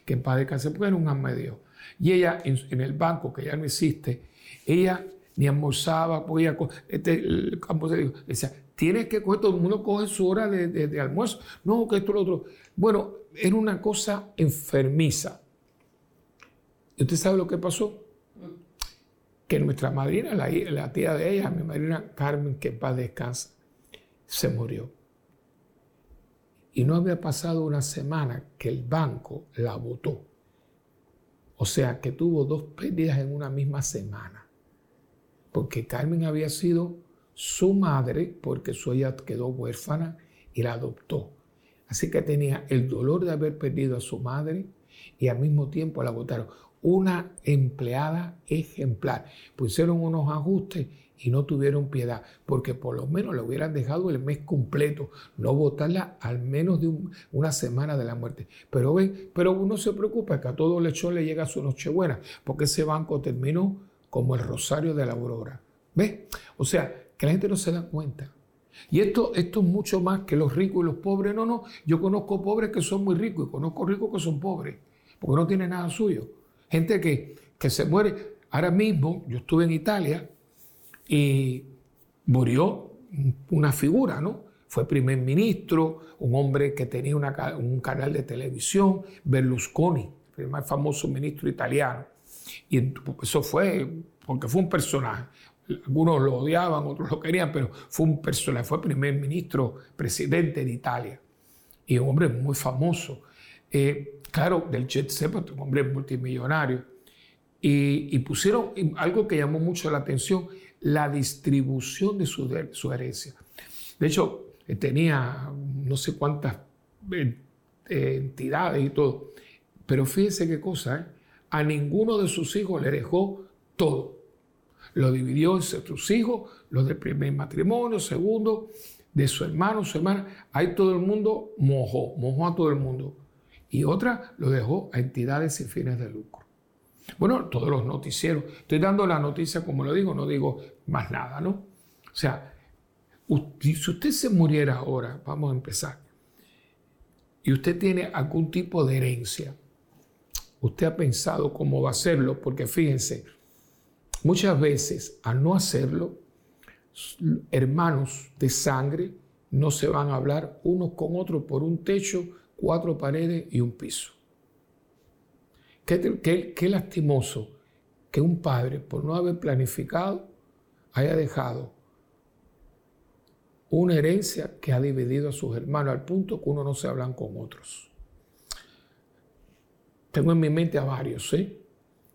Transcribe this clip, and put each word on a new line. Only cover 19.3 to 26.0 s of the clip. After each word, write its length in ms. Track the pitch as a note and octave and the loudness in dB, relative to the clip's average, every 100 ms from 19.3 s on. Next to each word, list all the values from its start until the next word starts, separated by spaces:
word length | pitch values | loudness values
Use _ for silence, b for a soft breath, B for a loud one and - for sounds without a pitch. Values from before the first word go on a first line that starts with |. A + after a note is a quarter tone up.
| _ - | _ -2
Que 140 | D3 | 0
nuestra 320 | C#3+ C#3 C3 | 2 0 -2
madrina, 420 | C3+ C#3 F3 E4 G#3 | 0 0 0 0 -2
la 140 | C3 | 0
hi-, 160 | E3+ F3+ | 0 -2
la 280 | C#3+ C3+ | -4 -4
tía 220 | - D#3+ D3+ | -2 0 0
de 180 | E3 | 0
ella, 160 | G3+ G3 | 0 0
mi 140 | F3 | -2
madrina 500 | D#3+ D3+ D#3 D#3+ - - | -4 -4 -2 -2 -6 -4
Carmen, 400 | C#3+ D3 C#3+ C3+ | -2 0 -2 -4
que 100 | - | -4
en 100 | A#2 | -4
paz 160 | C3 B2+ | -2 -2
descansa, 540 | B2 - B2 B2+ - _ _ _ B B B B _ | -4 -6 -8 -8 -12 _ _ _ B B B B _
se 240 | - - | -4 -2
murió. 420 | A#2 A#2 A2+ A#2+ - _ _ _ _ _ _ _ _ _ _ | -2 -4 -8 -10 -16 _ _ _ _ _ _ _ _ _ _